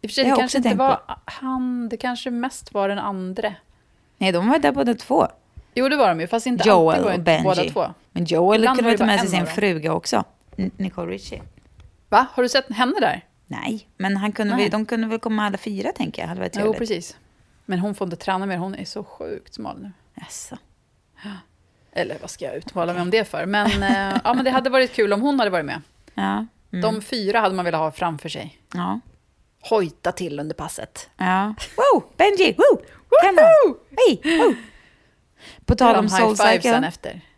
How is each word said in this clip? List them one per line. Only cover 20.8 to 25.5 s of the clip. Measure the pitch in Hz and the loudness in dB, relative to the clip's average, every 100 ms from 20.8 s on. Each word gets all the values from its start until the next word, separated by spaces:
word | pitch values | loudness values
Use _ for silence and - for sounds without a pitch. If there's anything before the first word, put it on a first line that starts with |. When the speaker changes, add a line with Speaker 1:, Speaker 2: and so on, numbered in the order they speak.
| _ _ _ _ 208 196 _ _ _ _ _ | _ _ _ _ -16 -16 _ _ _ _ _
Speaker 1:
Eller | - 175 156 | -6 -6 -8
vad | - | -14
ska | - 135 | -12 -10
jag | 127 | -10
uttala | - 190 170 | -10 -6 -4
mig | 175 | -2
om | 175 | 0
det | 220 214 | 0 -2
för? | 156 170 | -6 -2
Men, | 208 208 196 | 0 0 0
Speaker 2:
<laughs> | 196 196 196 | 0 0 0
Speaker 1:
eh, | 196 | -2
ja, | - | 0
men | 247 254 | 0 2
det | |
hade | 262 254 | 0 2
varit | 262 254 | 2 0
kul | - 208 | 0 0
om | 202 | 2
hon | 269 277 | 0 0
hade | 214 | 0